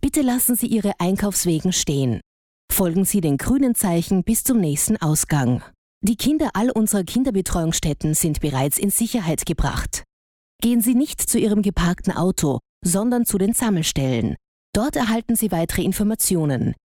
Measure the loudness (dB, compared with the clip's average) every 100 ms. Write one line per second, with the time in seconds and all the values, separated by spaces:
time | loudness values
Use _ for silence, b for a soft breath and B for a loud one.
0 | 0 2 2 2 0 0 0 0 0 0
1 | 0 0 0 -2 0 0 0 -2 -2 0
2 | 0 -2 -6 _ _ _ _ -2 0 2
3 | 2 2 2 0 2 2 2 2 0 0
4 | 2 0 2 0 2 0 2 0 0 0
5 | 2 0 0 0 2 0 -4 _ _ _
6 | -2 0 0 2 0 0 0 2 0 0
7 | 0 0 0 0 0 -2 0 0 -2 -2
8 | -2 0 0 0 -2 0 -2 0 -2 -2
9 | -2 -2 -2 -4 -4 -2 -2 -2 -6 -8
10 | -12 _ _ _ _ _ 0 2 2 2
11 | 0 -4 -2 0 2 2 0 0 0 0
12 | -2 0 0 2 0 0 _ _ -2 0
13 | 0 0 0 0 0 0 0 0 0 -2
14 | 0 0 -2 -4 _ _ _ -2 0 0
15 | 0 -2 0 0 0 0 -2 0 -2 0
16 | 0 0 0 0 0 0 -2 -4